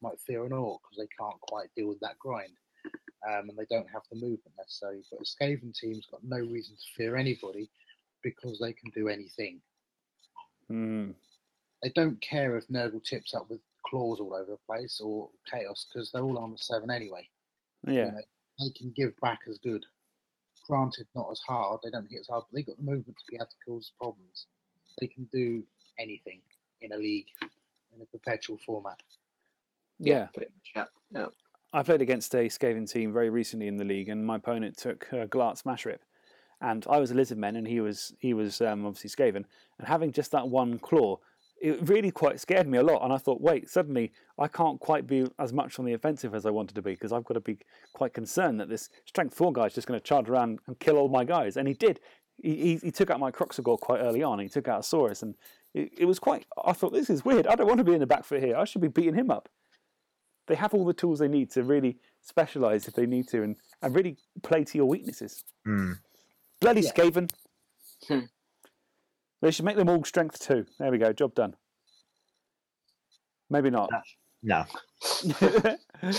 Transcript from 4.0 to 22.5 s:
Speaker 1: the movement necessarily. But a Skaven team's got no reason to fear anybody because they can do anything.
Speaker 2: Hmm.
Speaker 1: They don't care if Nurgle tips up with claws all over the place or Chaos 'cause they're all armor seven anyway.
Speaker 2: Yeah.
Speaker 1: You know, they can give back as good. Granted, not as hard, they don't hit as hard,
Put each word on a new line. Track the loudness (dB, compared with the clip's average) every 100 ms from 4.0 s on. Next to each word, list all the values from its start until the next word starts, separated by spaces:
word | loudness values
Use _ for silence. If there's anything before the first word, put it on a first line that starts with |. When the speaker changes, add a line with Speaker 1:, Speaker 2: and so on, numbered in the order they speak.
| -12
Speaker 1:
the | -10
movement | -8 -8 _ -20
necessarily. | -16 -12 -12 -12 -16
But | -14
a |
Skaven | -12 -4 -2 -2 -8 -10
team's | -10 -10 -14
got | -16
no | -10 -8
reason | -6 -8 -12 -18
to | -18 -8
fear | -4 -2
anybody | -2 -4 -8 -12 -14 _ _ _ _ _
because | -10 -10 -14 -8
they | -8
can | -10 -12
do | -6 -6
anything. | -6 -10 -10 -12 -12 _ _ _ _ _ _ _ -20 -20 _ -10
Speaker 2:
Hmm. | -8 -6 -6 -8 -12 _ _ _ _ _ -10
Speaker 1:
They | -4
don't | 0 0 -2
care | -6 -2 -2 -4
if | -4
Nurgle | -6 -4 -6
tips | -10 -10 -8
up | -10 -10
with | -16 _ _ -8
claws | -6 -4 -6
all | -8
over | -8 -10
the | -12 -10
place | -10 -8 -10
or | -8 -8 -10 _ -12
Chaos | -10 -10 -12 -12
'cause | -12 -8
they're | -6
all | -4 -4
armor | -8 -10
seven | -6 -6 -4
anyway. | -8 -8 -14 -18 _ _ _ _ _ -2
Speaker 2:
Yeah. | 0 0
Speaker 1:
You |
know, | -4 -14 _ _ -10
they | -10
can | -10 -10
give | -4 -4 -2
back | -4 -4 -10
as | -10
good. | -8 -8 -10 _ _ _ _ _ _ _ -4
Granted, | -2 -2 -4 -12
not | -10 -10
as | -10
hard, | -6 -4 -4 -6
they | -8
don't | -12 -12
hit | -16
as | -10
hard, | -10 -8